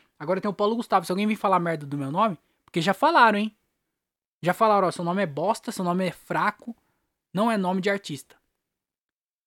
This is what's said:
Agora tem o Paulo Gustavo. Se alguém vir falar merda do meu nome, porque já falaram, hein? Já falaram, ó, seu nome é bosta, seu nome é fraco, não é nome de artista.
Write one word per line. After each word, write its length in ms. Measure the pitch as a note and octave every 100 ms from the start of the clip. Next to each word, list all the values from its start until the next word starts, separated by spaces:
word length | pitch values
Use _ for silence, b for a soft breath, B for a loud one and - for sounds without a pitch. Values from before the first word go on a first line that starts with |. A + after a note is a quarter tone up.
| B -
Agora 240 | D3+ F#3+
tem 80 | G#3
o 40 |
Paulo 220 | F#3 G#3 A#3
Gustavo. 300 | - F#3+ F3
Se 60 |
alguém 160 | F#3 G#3+
vir 80 | G#3
falar 240 | G#3 F#3
merda 260 | E3+ D#3+ C#3+
do 120 | D3
meu 140 | C3+
nome, 280 | E3+ A3 D#3 _ _ _
porque 160 | F3
já 120 | E3+
falaram, 440 | - D4+ D#4+ A#3 G#3
hein? 180 | G#3+ - _ _ _ _ _ _ _ _
Já 120 | D#3+
falaram, 340 | - A3 G3+ F3+
ó, 40 |
seu 120 | -
nome 180 | E3+ F#3+
é 40 | F3+
bosta, 460 | C#3+ F#3 A3+ -
seu 120 | G3
nome 240 | F3+ F#3 F3+
é 40 |
fraco, 640 | - - D#3+ G3 - - - _ _ _ _ _
não 180 | F#3 A#3
é 60 | G#3+
nome 240 | F#3 F#3+
de 80 | G3+
artista. 480 | G3 - C#3 - _ _ _ _ _ _ _ _ _ _ _